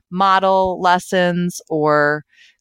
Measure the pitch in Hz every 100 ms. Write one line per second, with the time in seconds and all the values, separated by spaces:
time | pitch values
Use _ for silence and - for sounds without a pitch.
0 | _ 180 196 190 190 190 185 175 180 180
1 | - 190 180 175 175 - - 160 151 147
2 | 147 151 - _ - _